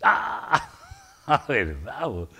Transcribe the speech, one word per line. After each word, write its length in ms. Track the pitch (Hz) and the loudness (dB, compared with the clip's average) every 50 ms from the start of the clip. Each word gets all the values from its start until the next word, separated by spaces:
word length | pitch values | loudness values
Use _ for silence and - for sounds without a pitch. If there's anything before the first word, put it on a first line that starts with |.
| - | 2
Ah, 640 | 208 208 - - - - - - - - - - - - - - - - - - - - _ _ | 2 4 2 0 -4 -6 -8 -2 0 0 0 0 -4 -16 -20 -20 -20 -20 -20 -20 -20 -20 _ _
<laughs> 180 | - 151 147 - - | 2 2 2 2 2
verdad, 540 | 139 110 90 78 76 69 76 - - 170 165 | 2 2 2 0 -2 -6 -8 -10 -8 -6 -6
po. 240 | 156 101 87 85 - - - | -6 -4 -6 -8 -10 -12 -18